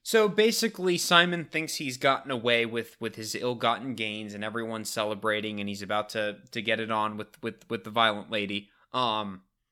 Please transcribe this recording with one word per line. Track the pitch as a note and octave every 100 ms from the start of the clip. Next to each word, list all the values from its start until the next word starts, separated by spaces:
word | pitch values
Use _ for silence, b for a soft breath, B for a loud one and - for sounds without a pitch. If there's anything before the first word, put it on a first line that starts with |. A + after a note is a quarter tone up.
So | - A3 G#3+
basically, | G#3 A3 A3 A3 G3+ F#3 F3
Simon | - F3 F3 F3
thinks | D3 D#3+ D#3+
he's | - D3 B2+
gotten | C#3 C3 C#3+
away | B2+ A#2 A#2 A#2
with, | A#2 A2+ -
with | A2+
his | G#2+ G#2+
ill-gotten | - B2 A#2+ A#2+ A2+ C3
gains, | A#2 G#2+ G#2+ G#2+
and | G2+
everyone's | G#2+ A2+ A2+ A2 G#2+
celebrating, | - G#2+ G#2 A2 G#2+ G#2+ G#2
and | G2+
he's | G2
about | G2 G#2+ G#2+
to, | A2 G#2 G2+ -
to | A#2+
get | G#2+ A2
it | A2
on | A2 G#2+ G#2+
with, | G#2 -
with, | A#2 G#2 -
with | A2+
the | A2
violent | A2 A2+ G#2 F2+
lady. | G#2+ G2+ G2+ G2+ b b
Um, | B2+ A#2+ G#2+ G#2 F#2+ _ _ _